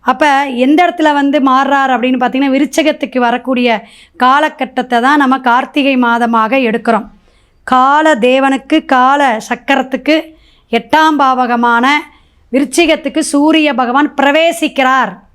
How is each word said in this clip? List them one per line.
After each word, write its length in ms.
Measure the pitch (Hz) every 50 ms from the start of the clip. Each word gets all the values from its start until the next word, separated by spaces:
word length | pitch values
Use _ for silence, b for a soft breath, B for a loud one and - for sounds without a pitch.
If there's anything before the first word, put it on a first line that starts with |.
அப்ப 460 | _ - 254 254 311 294 269 269 285
எந்த 400 | 277 254 240 247 262 302 311 359
இடத்துல 260 | 349 339 349 311 302 294
வந்து 280 | 285 277 285 277 302
மாறுறார் 500 | 262 269 262 262 269 262 277 277 269 262
அப்படின்னு 280 | 254 240 226 254 254 254
பார்த்தீங்கன்னா, 320 | 233 214 202 262 277 277
விருச்சகத்துக்கு 680 | 262 269 302 - - - 320 311 302 302 - - - 254
வரக்கூடிய 680 | 240 233 240 247 247 254 262 247 247 240 226 202 208 B B B B B B
காலகட்டத்தை 840 | - 247 254 262 285 302 302 294 - 262 254 - - 247 247 247 233
தான் 160 | 226 262 294
நம்ம 240 | 302 285 254 262 262
கார்த்திகை 560 | 262 254 233 247 254 233 - 302 269 277 269
மாதமாக 640 | 254 247 233 233 233 240 226 233 226 220 220 233 269
எடுக்கிறோம். 480 | 262 226 214 233 220 - 226 208 - - - b b b b b b b b b _
கால 520 | - 254 254 254 269 285 302 311 311 311
தேவனுக்கு, 720 | 214 202 247 254 269 269 269 269 254 - - 302 320 311
கால 540 | - 269 254 254 262 277 285 285 262 233 - - -
சக்கரத்துக்கு 760 | 247 240 - - 277 277 285 262 269 254 254 - 302 320 320 - b b b b b b b b
எட்டாம் 480 | - 240 240 - - 302 311 311 302 285
பாவகமான 680 | 285 262 262 254 254 233 240 240 240 240 233 233 240 262 294 302 330 b b b b b b b b b -
விருச்சிகத்துக்கு 680 | 262 285 - - - 339 320 320 294 311 277 - 302
சூரிய 560 | 311 - - 285 285 311 320 320 302 294 277
பகவான் 400 | 233 254 240 240 269 294 294 -
பிரவேசிக்கிறார். 1000 | - 269 277 277 311 320 330 330 330 311 302 - - 269 254 262 262 247 196 185 - _ _ _